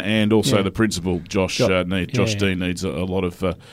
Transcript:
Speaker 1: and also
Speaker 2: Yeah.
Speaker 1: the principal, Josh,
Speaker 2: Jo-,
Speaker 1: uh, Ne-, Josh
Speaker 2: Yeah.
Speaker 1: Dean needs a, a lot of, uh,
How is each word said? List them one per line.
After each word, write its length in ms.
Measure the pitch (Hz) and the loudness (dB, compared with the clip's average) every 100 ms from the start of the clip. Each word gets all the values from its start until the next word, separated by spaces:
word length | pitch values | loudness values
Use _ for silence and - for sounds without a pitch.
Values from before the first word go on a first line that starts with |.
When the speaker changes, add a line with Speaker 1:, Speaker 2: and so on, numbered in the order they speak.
Speaker 1:
and 280 | 98 110 107 | 0 0 4
also 260 | 110 - 104 | 4 4 2
Speaker 2:
Yeah. 40 | |
Speaker 1:
the 80 | 95 | 0
principal, 480 | 95 113 87 92 87 82 | 0 0 0 -2 -2 -2
Josh, 280 | 98 92 - | -2 -2 2
Speaker 2:
Jo-, 240 | 107 92 | 2 2
Speaker 1:
uh, 20 | |
Ne-, 240 | 90 95 87 | 0 -2 -2
Josh 280 | - 104 | 0 0
Speaker 2:
Yeah. 40 | 104 | 0
Speaker 1:
Dean 220 | 98 90 | 0 0
needs 240 | 90 87 | -2 -2
a, 60 | 90 | -4
a 120 | 69 | -4
lot 200 | 92 92 | -4 -2
of, 180 | 90 85 | -2 -2
uh, 120 | 92 82 - | -4 -4 -12